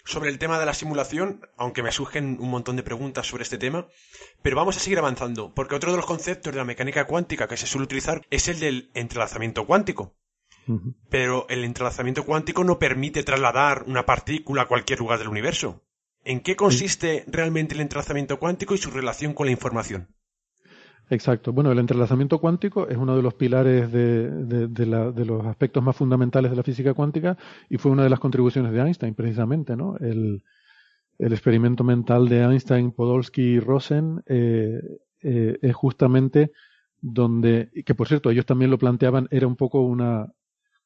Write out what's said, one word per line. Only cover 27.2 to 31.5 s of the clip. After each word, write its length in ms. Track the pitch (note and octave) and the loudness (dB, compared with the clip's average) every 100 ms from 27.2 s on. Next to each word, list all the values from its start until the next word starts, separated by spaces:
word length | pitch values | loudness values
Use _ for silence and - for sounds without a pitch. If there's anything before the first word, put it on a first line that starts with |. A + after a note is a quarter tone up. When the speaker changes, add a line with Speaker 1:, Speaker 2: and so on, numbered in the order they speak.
| E3+ F3+ - - _ | -2 -4 -8 -20 _
Speaker 2:
y 80 | - | 0
fue 140 | C#3+ | 2
una 100 | C3+ | 4
de 60 | C3+ | 4
las 100 | B2+ | 4
contribuciones 540 | C#3 B2+ B2 C3+ A#2+ | 2 2 2 2 0
de 80 | A2 | 0
Einstein, 340 | C#3+ F3 A2+ A2 | 0 0 -4 -4
precisamente, 600 | A#2 A2 A2+ D3+ C#3+ A#2+ | -4 -2 -2 -2 -2 -6
¿no? 180 | F3+ - | -6 -6
El, 440 | B2 A2 A2 G2+ - _ _ _ _ _ _ _ | -4 -2 -2 -4 -10 _ _ _ _ _ _ _
el 140 | A#2+ | 0
experimento 540 | A2+ - | 2 4